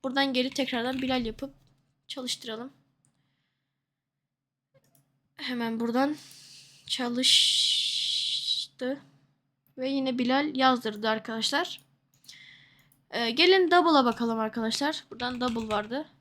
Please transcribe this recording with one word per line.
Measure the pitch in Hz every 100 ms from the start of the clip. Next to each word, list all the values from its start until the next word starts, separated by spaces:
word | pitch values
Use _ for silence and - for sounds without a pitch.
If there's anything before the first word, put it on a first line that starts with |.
Buradan | 269 269 277
gelip | 254 254 262
tekrardan | 254 254 240 262
Bilal | 262 262 226
yapıp | 214 277 - _ _ _ _ _
çalıştıralım. | - 247 - 247 226 254 _ _ _ _ _ _ _ _ _ _ _ _ _ _ _ _ _ _ _ _ _ _ _ _ _ _ -
Hemen | 269 247 233 226
buradan | 233 233 277 302 - - - - - - -
çalıştı. | - 247 240 262 - - - - - - - - - - - - - - _ 254 277 - _ _ _ _ _ _ -
Ve | 262
yine | 277 262 247
Bilal | 240 262 302 262
yazdırdı | 262 247 226 208 220
arkadaşlar. | 220 220 226 220 277 - - _ _ _ _ - - - - _ _ _ _ _
Ee, | 226 233
gelin | 233 349 381 349
double'a | 349 330 294
bakalım | 240 - 233 226
arkadaşlar. | 220 226 226 226 285 320 -
Buradan | - 247 247
double | 247 233 220
vardı. | 208 214 254 311 _